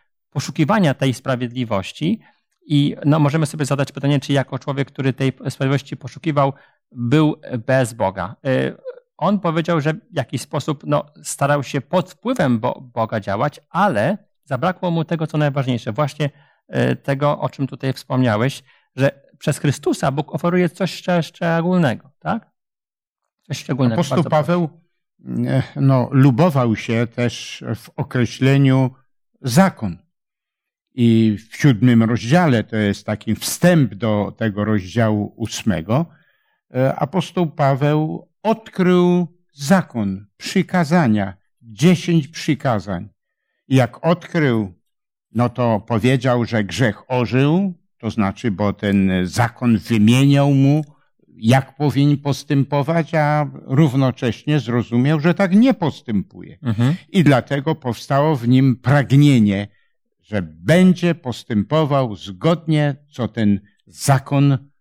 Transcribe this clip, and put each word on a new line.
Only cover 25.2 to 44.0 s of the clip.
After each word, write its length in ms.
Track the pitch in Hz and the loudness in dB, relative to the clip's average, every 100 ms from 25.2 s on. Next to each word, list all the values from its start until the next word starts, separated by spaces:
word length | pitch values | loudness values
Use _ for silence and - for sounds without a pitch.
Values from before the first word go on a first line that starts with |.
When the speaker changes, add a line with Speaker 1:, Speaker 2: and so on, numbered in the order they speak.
| 127 120 123 | -10 -6 -2
Speaker 2:
e, 160 | 131 - 143 | -2 -2 0
no, 320 | 135 131 117 | 2 2 2
lubował 640 | 135 139 113 180 139 120 107 | 4 4 4 2 2 0 0
się 300 | - 113 117 | -2 -2 -2
też 580 | - 120 - - - 123 113 | -2 -4 -4 -14 -14 -10 -10
w 140 | - - | -10 -10
określeniu 960 | 131 127 113 - 131 139 135 131 127 - _ _ _ _ | -6 -2 -2 0 2 4 4 4 0 -4 _ _ _ _
zakon. 640 | 135 127 185 - 104 82 _ _ _ _ _ _ _ _ _ 131 | -2 2 2 2 -10 -10 _ _ _ _ _ _ _ _ _ 0
I 380 | 117 113 110 101 - | 4 4 2 0 -8
w 60 | - | 0
siódmym 460 | 147 104 123 117 | 2 4 4 4
rozdziale, 600 | 113 117 110 170 170 113 | 2 0 0 2 2 0
to 120 | 101 110 | -2 -2
jest 300 | 104 98 - | -2 -2 -6
taki 280 | 107 - | -8 -4
wstęp 600 | 104 - - 175 170 127 | -6 -6 0 2 4 2
do 400 | 98 110 104 98 - | -2 -2 -2 -2 -4
tego 280 | 110 98 | -4 -2
rozdziału 720 | 104 107 90 120 110 104 101 - | -2 -2 -2 0 0 0 -4 -8
ósmego, 680 | 110 - - 82 80 127 165 _ _ _ _ _ _ | -10 -6 -4 -4 -2 -2 -4 _ _ _ _ _ _
e, 220 | 127 135 - | -4 -2 -2
apostoł 500 | 143 190 - 190 165 | -4 -4 -4 -4 -6
Paweł 840 | - 139 135 147 151 156 165 - _ | 0 0 2 0 0 -2 -8 -14 _
odkrył 840 | 208 226 - - 180 180 180 180 170 _ _ | -4 -4 -4 -2 2 4 4 2 -2 _ _
zakon, 720 | 139 143 190 - 117 101 95 107 _ | -12 0 0 0 -4 -4 -6 -12 _
przykazania, 960 | - 196 - 180 143 175 131 107 98 95 _ _ | -4 -2 0 -2 2 2 2 2 -2 -8 _ _
dziesięć 640 | 117 104 165 175 - 165 135 | -20 0 2 2 2 0 -2
przykazań. 800 | - - 143 139 107 98 90 101 _ _ _ _ _ - | -10 -4 -2 -2 -4 -4 -8 -10 _ _ _ _ _ 0
I 80 | 131 | 2
jak 300 | 120 - | 2 0